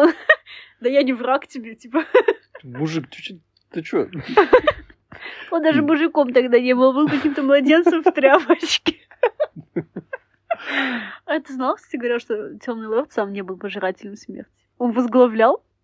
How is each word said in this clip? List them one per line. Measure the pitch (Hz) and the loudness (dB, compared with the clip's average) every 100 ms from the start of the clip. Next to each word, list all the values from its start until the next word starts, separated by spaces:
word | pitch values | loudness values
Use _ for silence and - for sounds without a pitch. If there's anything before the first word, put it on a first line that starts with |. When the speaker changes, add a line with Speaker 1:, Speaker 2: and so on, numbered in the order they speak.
Speaker 1:
он, | 311 | 4
<laughs> | - - 605 - - - _ | 2 0 -2 -4 -20 -20 _
да | 247 | -2
я | 277 | 0
не | 262 | 0
враг | 240 240 277 - | -2 -2 -4 -4
тебе, | 269 226 220 | -14 -16 -18
типа. | 240 277 311 494 453 | -6 -6 0 2 2
<laughs> | - _ - | -2 _ -20
Speaker 2:
Мужик, | 131 123 156 160 - | -18 -8 -6 -6 -10
ты | - | -14
че, | - 175 _ _ _ | -18 -20 _ _ _
ты | - | -12
че? | 160 170 120 165 - 330 349 494 - - | -6 -4 -4 -6 0 2 4 4 2 -2
Speaker 1:
<laughs> | - _ _ - - - - | -10 _ _ -20 -20 -18 -8
Он | 339 | -2
даже | 311 302 | 2 2
Speaker 2:
М. | 294 | 2
Speaker 1:
мужиком | 311 320 311 262 | 2 2 0 2
тогда | 247 247 240 | 2 4 4
не | 254 247 | 4 4
был, | 262 | 4
был | 262 302 | 4 0
каким-то | 294 302 285 | 0 -2 -2
младенцем | 269 285 269 320 339 339 | 2 2 4 4 4 2
в | 359 | 0
тряпочке. | 302 269 302 254 339 311 - - - _ _ 480 - 605 - - | 2 4 4 4 0 0 -4 -4 -6 _ _ -4 -2 -6 -6 -12
Speaker 2:
<laughs> | - - - - - _ _ - - - 277 269 240 208 - - | -10 -10 -14 -16 -18 _ _ -10 -10 -6 -6 -4 -6 -10 -14 -6
Speaker 1:
А | 311 | -6
ты | 302 | -6
знал, | 262 262 392 | -6 -4 -4
кстати | _ 262 | _ -8
говоря, | 240 240 | -4 -4
что | - 214 - 208 | -4 -8 -8 -12
Темный | - 226 220 | -12 -10 -4
Лорд | 226 302 | -4 -4
сам | - 202 | -4 -6
не | 202 | -8
был | 185 185 | -10 -12
пожирателем | 202 196 190 190 202 208 | -12 -6 -6 -8 -14 -18
смерти? | - 190 - _ _ - | -18 -18 -20 _ _ -6
Он | 247 | -4
возглавлял, | 233 247 254 247 220 226 381 _ _ | -2 0 2 2 4 2 0 _ _